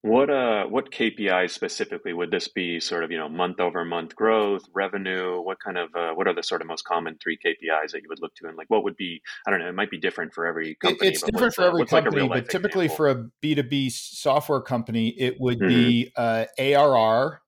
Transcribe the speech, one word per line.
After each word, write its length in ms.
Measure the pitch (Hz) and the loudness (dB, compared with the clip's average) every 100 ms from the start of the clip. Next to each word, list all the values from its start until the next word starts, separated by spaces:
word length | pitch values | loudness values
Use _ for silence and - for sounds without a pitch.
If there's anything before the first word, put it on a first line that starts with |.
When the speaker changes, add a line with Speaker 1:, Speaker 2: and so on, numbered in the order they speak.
Speaker 1:
What, 280 | 107 117 139 | 4 4 4
uh, 340 | 139 123 107 95 | 2 2 0 0
what 240 | 131 131 | -4 -6
K 220 | - 113 | -2 -2
P 160 | - 98 | 0 0
Is 240 | 92 90 | 2 2
specifically 600 | - 90 - 107 85 - | -2 -6 -4 -6 -6 -6
would 200 | 85 85 | -4 -2
this 160 | 90 - | -2 -2
be? 320 | - 90 85 | -4 -4 -4
Sort 240 | - 87 | -4 -4
of, 80 | 82 | -4
you 60 | 82 | -4
know, 120 | 78 | -6
month 300 | 82 90 90 | -2 -4 0
over 260 | 90 90 85 | -2 -2 -4
month 300 | 85 82 - | -6 -8 0
growth, 480 | 110 110 104 98 - | 2 4 2 -2 -4
revenue. 680 | 98 98 101 95 92 90 90 | -4 -4 -4 -4 -4 -4 -4
What 160 | 87 95 | -6 -8
kind 140 | 101 90 | -8 -6
of, 120 | 82 | -6
uh, 200 | 87 85 | -4 -4
what 140 | 82 92 | 0 0
are 60 | |
the 80 | 87 | 0
sort 200 | - 85 | -4 -6
of 60 | 82 | -6
most 180 | 82 - | -10 -4
common 320 | 85 82 80 | -4 -4 -8
three 160 | - 80 | -8 -4
K 180 | 85 82 | -2 -4
P 80 | 82 | -2
Is 240 | 80 78 | -2 -2
that 100 | 78 | -8
you 60 | - | -12
would 100 | 78 | -12
look 140 | 80 - | -12 -12
to? 100 | 80 | -16
And, 100 | 80 | -16
like, 120 | 80 | 0
what 140 | 110 | 0
would 120 | 98 90 | 0 -6
be, 260 | 90 82 - - - | -10 -10 -14 -10 -2
I 60 | |
don't 80 | 95 | -2
know, 80 | 87 | -2
it 80 | 90 | -4
might 160 | 104 | -6
be 80 | 87 | -4
different 340 | 92 - 80 | -6 -4 -10
for 140 | - 85 | -4 -4
every 240 | 165 160 | -4 -8
Speaker 2:
It, 80 | - | -4
Speaker 1:
company, 300 | 180 185 190 | -2 2 0
Speaker 2:
it's 120 | 185 | 0
Speaker 1:
but 120 | 175 | -2
Speaker 2:
different 120 | 220 240 | 0 0
Speaker 1:
what's, 100 | - | 4
Speaker 2:
for 80 | |
Speaker 1:
uh, 40 | 180 | 2
Speaker 2:
every 120 | 170 | 4
Speaker 1:
what's, 100 | - | 4
like, 100 | 143 | 4
a 40 | 156 | 4
Speaker 2:
company, 160 | 147 | 0
Speaker 1:
real 80 | 135 | 0
Speaker 2:
but 60 | 120 | 0
Speaker 1:
life 100 | 117 | -2
Speaker 2:
typically 380 | 185 196 190 165 | -2 0 0 0
Speaker 1:
example? 100 | - | 2
Speaker 2:
for 140 | 151 | 2
a 200 | 123 113 _ | 2 -4 _
B 120 | 151 | 0
two 100 | 143 | 0
B 260 | 127 143 135 | 0 0 0
software 720 | - - - 147 139 - 139 | -4 -12 -4 2 2 2 -2
company, 480 | - 123 113 113 113 | 0 -4 0 0 0
it 260 | - 127 - | 0 -2 0
would 200 | 127 120 | -2 2
Speaker 1:
Mm-hmm. 80 | 95 | 4
Speaker 2:
be, 440 | 85 120 117 120 - | 6 6 4 0 0
uh, 300 | 117 113 113 - | 0 0 -2 -2
A 160 | 135 | 4
R 240 | 143 147 127 | 6 8 8
R 440 | 110 113 143 151 | 6 4 2 -4